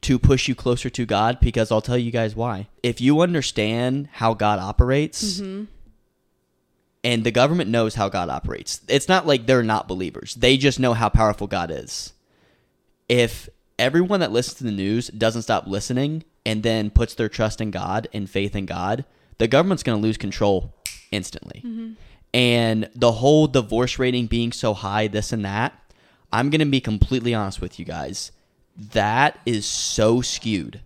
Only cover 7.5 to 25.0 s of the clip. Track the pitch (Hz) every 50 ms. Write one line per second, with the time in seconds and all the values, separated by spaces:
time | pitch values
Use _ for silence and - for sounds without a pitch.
7.5 | 165 180 170 98 113 117 113 110 - - 104 98 - 98 90 82 65 69 - -
8.5 | - - - - - - _ - 127 139 - - - 190 143 160 143 131 113 113
9.5 | 131 127 117 110 110 107 - - 92 92 92 85 - - - - - 120 113 123
10.5 | 131 135 135 143 127 - 131 127 117 113 113 104 - 113 110 107 104 - 104 98
11.5 | 104 95 87 82 80 67 - - - - - - - _ _ _ _ _ _ _
12.5 | _ _ _ _ _ _ _ _ _ _ _ _ 123 123 120 113 - - - -
13.5 | _ _ _ _ _ - 120 127 143 165 180 180 208 196 175 113 101 117 127 -
14.5 | - - 131 117 104 98 95 98 107 117 120 - - 110 113 110 110 117 113 -
15.5 | 113 92 - - 95 98 - - 123 127 139 143 156 160 160 _ _ _ _ 113
16.5 | 110 107 107 117 113 113 107 104 101 - 117 113 - - 120 107 - - 113 107
17.5 | - - 113 107 98 92 95 92 92 110 113 - - 110 101 92 - 98 98 101
18.5 | - 104 95 92 90 90 87 95 107 123 139 _ _ _ _ _ - _ 113 113
19.5 | - 135 170 190 190 - - - 117 104 107 110 110 - - 98 95 - 110 101
20.5 | 98 92 87 - - _ _ - - - - _ - 101 92 - - - - -
21.5 | - - - 240 226 226 226 226 226 - - - - _ - _ - 123 123 120
22.5 | 120 120 117 113 110 110 107 - _ 120 120 120 113 110 120 139 151 156 156 147
23.5 | 131 139 117 104 113 113 123 123 - - 131 127 123 123 120 110 - 117 117 117
24.5 | 120 - - 117 104 92 - 98 98 107